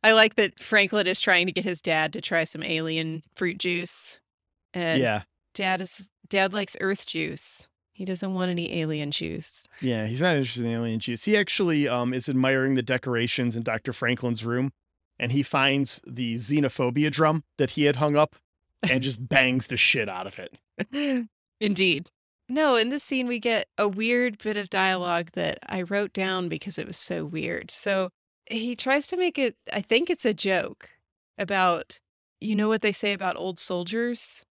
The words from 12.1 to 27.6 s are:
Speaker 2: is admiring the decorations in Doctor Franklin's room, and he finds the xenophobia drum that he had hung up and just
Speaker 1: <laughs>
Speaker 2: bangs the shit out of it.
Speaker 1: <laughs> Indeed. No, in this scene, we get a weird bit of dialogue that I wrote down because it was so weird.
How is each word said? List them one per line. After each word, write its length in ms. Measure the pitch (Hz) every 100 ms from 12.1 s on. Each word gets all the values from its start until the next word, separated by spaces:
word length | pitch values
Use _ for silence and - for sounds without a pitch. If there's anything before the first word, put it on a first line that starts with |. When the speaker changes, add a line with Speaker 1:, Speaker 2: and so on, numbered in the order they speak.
Speaker 2:
is 140 | 127 123
admiring 460 | 131 131 135 135
the 80 | 131
decorations 760 | 120 127 - 120 120 - 120 113
in 60 |
Doctor 320 | 113 113 -
Franklin's 500 | 120 120 123 123 113
room, 280 | 113 123 135 - _ _ _ _
and 140 | 120
he 100 | 135
finds 600 | 143 147 135 139 139 - -
the 280 | 120 120
xenophobia 760 | 117 107 147 139 - 127 127 151
drum 340 | 143 156 156 - -
that 140 | 135
he 140 | -
had 120 | 143 127
hung 180 | 151
up 220 | 147 151 _ _ _ _ _
and 200 | 185 131
just 240 | 131 113 127
Speaker 1:
<laughs> 0 |
Speaker 2:
bangs 380 | 139 127 127 -
the 100 | 120
shit 320 | - 135 104
out 160 | 92 95
of 120 | -
it. 200 | 90 - _ - 208
Speaker 1:
<laughs> 680 | 277 294 254 226 _ _ _
Indeed. 500 | 214 185 185 147 - _ _ _ _
No, 280 | 262 311 240
in 140 | 226
this 120 | 285
scene, 240 | - 262 247
we 140 | 240
get 260 | 233 226 - -
a 120 | 208
weird 500 | 190 220 240 247 208
bit 180 | 214 208
of 140 | 196
dialogue 600 | 190 190 185 175 170 170
that 260 | - 165 - -
I 160 | 190
wrote 300 | 180 202 202
down 360 | - 190 190 175
because 300 | 156 - 165
it 80 | -
was 100 | -
so 280 | - 170
weird. 480 | 156 160 - 175